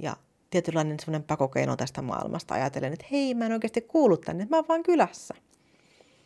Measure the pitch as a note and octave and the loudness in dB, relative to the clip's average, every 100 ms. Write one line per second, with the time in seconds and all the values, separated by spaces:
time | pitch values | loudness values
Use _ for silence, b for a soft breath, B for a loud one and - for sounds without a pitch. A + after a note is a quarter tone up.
0 | D3+ - _ _ _ F3 E3+ D#3+ D#3 D3+ | -8 -8 _ _ _ 0 2 0 0 -2
1 | - D#3 D3+ D#3 C3+ C3+ C3+ B2+ C3 - | -4 -4 -2 0 0 0 0 0 -4 -6
2 | C3 - - D#3 - F#2 C3+ C#3 C3+ D#3 | -4 -4 -4 -6 -4 -2 -2 -2 -6 -6
3 | - C#4 C4+ A#3+ A3+ A3+ A3+ A#3 - D#4+ | -4 -2 0 -2 -2 -2 -2 -4 0 4
4 | B3+ E3 - E3 G#3 D#4+ D#4 E4 E4+ E4 | 6 4 0 -6 0 2 2 0 4 4
5 | F#3 - - - _ _ b b b b | 4 -2 -16 -16 _ _ b b b b
6 | b b | b b